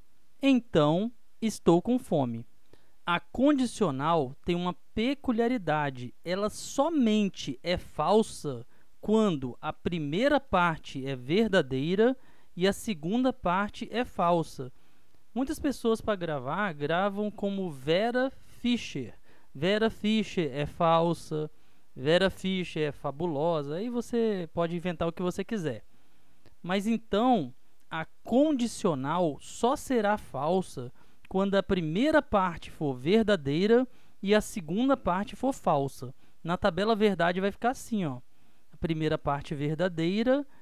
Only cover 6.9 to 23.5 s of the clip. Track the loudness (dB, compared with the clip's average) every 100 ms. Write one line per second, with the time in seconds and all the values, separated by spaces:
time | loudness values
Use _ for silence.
6.9 | 4 4 4 2 -2 -8 -6 -2 -2 -2
7.9 | -2 4 4 4 -2 -6 -6 -10 -16 -16
8.9 | -8 2 4 4 2 -2 -6 -8 -6 -4
9.9 | -2 -2 2 4 2 2 2 2 0 -6
10.9 | -8 -6 -6 0 2 4 4 2 0 2
11.9 | 4 4 2 -6 -16 -14 0 0 0 -2
12.9 | -4 -2 0 0 0 0 0 -2 -6 -6
13.9 | -4 -4 0 2 4 0 -6 -12 -12 -16
14.9 | -16 -16 -16 -8 -4 -4 -2 -2 0 0
15.9 | 0 0 -2 -2 -4 -2 -2 -2 -2 0
16.9 | 2 0 0 -4 -2 -4 -2 -4 -4 0
17.9 | 2 2 0 -2 -4 -14 -4 0 0 -2
18.9 | -8 -8 -12 -16 -16 -14 -2 0 2 2
19.9 | 0 2 2 2 0 -2 -2 -4 2 4
20.9 | 6 4 0 -4 -4 -4 -8 -16 -16 -14
21.9 | -4 4 4 4 0 -2 -2 -2 -2 -2
22.9 | -2 -6 -4 -2 0 0